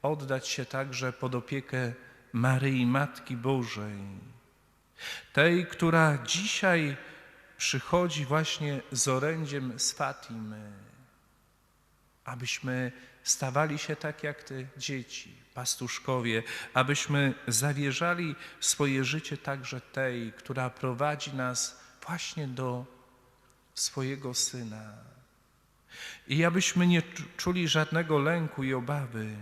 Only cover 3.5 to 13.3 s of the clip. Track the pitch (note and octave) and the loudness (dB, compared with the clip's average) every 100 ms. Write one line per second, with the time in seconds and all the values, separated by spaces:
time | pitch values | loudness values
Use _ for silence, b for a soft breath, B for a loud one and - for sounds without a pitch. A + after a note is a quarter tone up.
3.5 | C3+ A2+ G#2 G#2 G2 G2 G2 A#2 - _ | 0 0 -4 -6 -8 -10 -12 -16 -20 _
4.5 | _ _ _ _ B B B B - D#3+ | _ _ _ _ B B B B 6 8
5.5 | F3 E3+ - E3+ E3 D#3+ C#3+ A#2 E3+ G#3+ | 6 2 2 6 8 6 4 0 -2 0
6.5 | - F#3+ F3 D3 C3+ B B B B - | 2 4 4 2 -2 B B B B -20
7.5 | - - C3 - F3 F3+ D3+ C3 D3+ D#3+ | -4 -2 0 2 2 2 -2 0 2 2
8.5 | - D3 C#3 - B2 C#3+ C3 D3 D#3+ D3+ | -2 -2 -4 -4 0 2 2 2 -2 -4
9.5 | C#3+ B2+ A#2 - - C#3 C#3 - A2+ G#2+ | -4 -4 -2 -2 0 -4 -4 -12 -10 -8
10.5 | G#2+ G#2 G2+ G#2 - B2+ _ _ _ _ | -10 -14 -16 -20 -20 -20 _ _ _ _
11.5 | _ _ _ _ _ _ _ - B2 B2 | _ _ _ _ _ _ _ -12 -8 -4
12.5 | - C3 B2+ B2+ B B B - | -4 -2 -2 -2 B B B -2